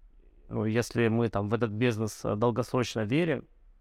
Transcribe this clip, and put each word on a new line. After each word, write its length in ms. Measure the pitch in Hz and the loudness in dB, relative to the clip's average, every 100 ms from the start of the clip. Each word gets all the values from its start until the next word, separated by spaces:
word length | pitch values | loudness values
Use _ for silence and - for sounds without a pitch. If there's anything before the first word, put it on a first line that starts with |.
| - - - - - | -20 -20 -20 -20 -8
Ну, 160 | 113 110 | -4 0
если 440 | 113 113 117 113 | 0 0 2 2
мы 200 | 113 117 | 4 2
там 200 | 101 101 | 0 0
в 40 | |
этот 180 | 113 113 | 0 0
бизнес, 520 | 104 123 107 110 - 107 | 0 0 0 -4 -4 -4
э, 100 | 104 | 0
долгосрочно 640 | 120 117 117 127 117 113 107 | 2 0 0 0 0 -2 0
верим, 420 | 139 170 139 - - - - | 0 0 -2 -6 -20 -20 -20